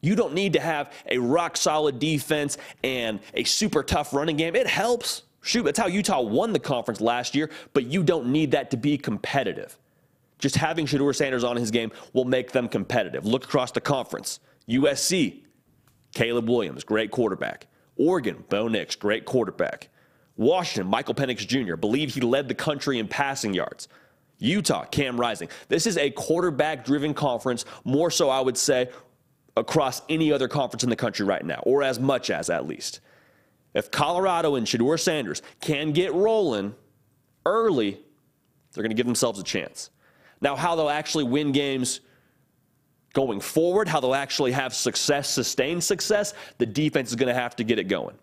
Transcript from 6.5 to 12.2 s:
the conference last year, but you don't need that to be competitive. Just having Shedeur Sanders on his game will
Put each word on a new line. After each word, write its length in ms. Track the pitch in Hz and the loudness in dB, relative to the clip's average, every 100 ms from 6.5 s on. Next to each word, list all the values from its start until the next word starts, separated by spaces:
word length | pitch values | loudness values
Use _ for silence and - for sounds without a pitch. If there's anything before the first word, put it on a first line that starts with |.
the 40 | 180 | 0
conference 440 | - 127 117 107 | 0 -2 -2 0
last 320 | 110 120 123 | 2 2 0
year, 160 | 139 151 - - | -2 -2 -6 -2
but 100 | - | -2
you 180 | 123 170 | 0 0
don't 260 | 170 165 120 | 2 2 2
need 240 | 143 156 | 2 4
that 180 | 147 131 | 2 0
to 80 | 123 | -2
be 180 | 143 147 | 0 0
competitive. 840 | - 104 - 143 117 - - - _ _ _ _ _ _ | -2 -4 -2 -2 -2 -4 -10 -16 _ _ _ _ _ _
Just 180 | 143 - | 0 2
having 300 | 156 165 147 | 2 0 0
Shedeur 280 | 139 143 | 2 2
Sanders 300 | 131 143 127 | 2 0 0
on 120 | 120 120 | 0 0
his 140 | 120 | 0
game 220 | 117 113 - - | 0 0 -8 -2
will 100 | 123 | 0